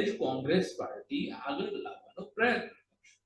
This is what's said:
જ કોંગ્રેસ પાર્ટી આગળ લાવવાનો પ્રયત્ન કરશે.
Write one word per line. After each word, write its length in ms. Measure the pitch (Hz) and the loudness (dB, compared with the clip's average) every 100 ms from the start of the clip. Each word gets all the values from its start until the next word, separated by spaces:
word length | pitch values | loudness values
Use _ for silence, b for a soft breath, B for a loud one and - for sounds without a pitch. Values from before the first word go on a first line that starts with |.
| - | 6
જ 20 | - | 2
કોંગ્રેસ 480 | 131 131 135 180 - - | 0 2 4 4 4 -2
પાર્ટી 460 | - - - 143 - | -6 -8 -4 -2 -2
આગળ 420 | - 139 165 - - | -4 -4 -2 -2 -4
લાવવાનો 380 | - - - - - | -6 -10 -14 -12 -8
પ્રયત્ન 340 | - 240 208 - | 2 2 2 -2
કરશે. 480 | - _ _ - _ | -12 _ _ -20 _